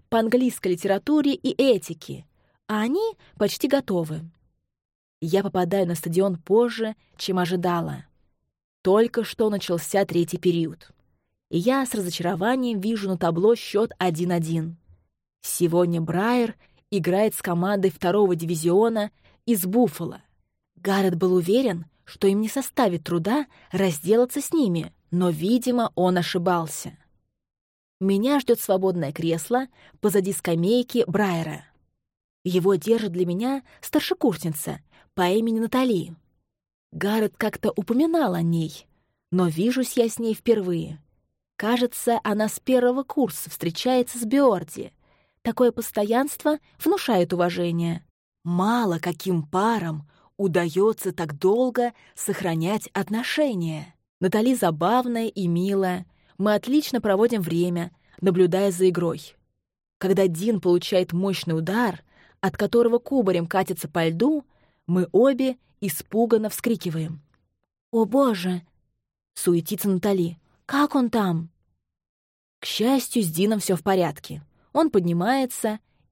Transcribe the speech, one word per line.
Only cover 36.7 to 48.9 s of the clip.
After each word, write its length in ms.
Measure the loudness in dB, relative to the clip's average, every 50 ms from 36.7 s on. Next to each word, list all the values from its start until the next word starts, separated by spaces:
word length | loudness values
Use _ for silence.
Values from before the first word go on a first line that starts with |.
| _ _ _ _
Гаррет 440 | -8 -4 -2 -2 0 0 0 -2 -2
как-то 360 | _ -4 -4 -4 -2 -4 -2 -2
упоминал 600 | -2 -4 -2 0 2 2 2 2 2 2 0 0
о 80 | 0
ней, 440 | 0 0 0 0 -2 -4 -8 -12 -20 _ _ _ _ _ _ _ _ _
но 160 | 0 0 0
вижусь 500 | 0 0 0 0 0 0 0 -2 -2 0
я 120 | 0 0 0
с 100 | 0 -4
ней 160 | -4 -4 -4
впервые. 640 | -2 2 2 2 2 2 -2 -4 -4 -4 -8 -12 -16 _ _ _ _ _ _ _ _ _ _ _
Кажется, 640 | -6 -2 0 0 2 0 -2 -2 -4 -2 0 0 0 0
она 240 | -2 0 0 0 -2
с 100 | -4 -6
первого 460 | 0 2 2 4 4 4 2 0 -4
курса 440 | -4 0 0 0 0 -2 -8 -12 -12
встречается 680 | -10 -6 -6 -6 -6 -2 -2 0 2 2 0 0 -4 -8
с 60 | -4
Бёрди. 680 | 0 2 4 4 4 4 2 -4 -8 -12 -14 -14 -14 -16 _ _ _ _ _ _ _ _ _
Такое 280 | _ -6 0 2 2 2
постоянство 880 | 2 0 -8 -6 -4 -4 -2 0 0 0 0 -2 -6 -4 -2 -2 -2 -2 -6 _ _ _
внушает 500 | -2 0 0 0 0 0 2 2 2 0
уважение. 720 | 0 0 0 0 0 -2 -2 -2 -2 -2 -2 -2 -4 -6 -8 _ _ _ _ _ _ _ _
Мало 540 | -4 -2 0 2 2 2 2 0 0